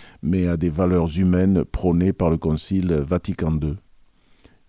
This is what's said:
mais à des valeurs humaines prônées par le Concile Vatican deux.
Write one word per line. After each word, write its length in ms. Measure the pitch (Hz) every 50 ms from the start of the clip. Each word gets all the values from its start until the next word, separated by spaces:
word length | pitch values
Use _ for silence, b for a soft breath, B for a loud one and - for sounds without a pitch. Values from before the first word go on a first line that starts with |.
| B B B B
mais 240 | - 78 92 92 90
à 100 | 87 85
des 140 | 78 90 85
valeurs 480 | 76 87 92 90 90 87 82 82 76 92
humaines 460 | 95 90 90 90 95 98 95 82 -
prônées 480 | - - - - 90 85 87 90 98
par 180 | - - 90 82
le 60 | 82
Concile 560 | 80 - 80 78 76 - - 98 95 90 87 82
Vatican 580 | 73 69 73 90 87 - 104 87 - 87 80
deux. 240 | 78 76 76 73 73 - _ _ - - - _ _ _ _ _ - _ _ - _ _ _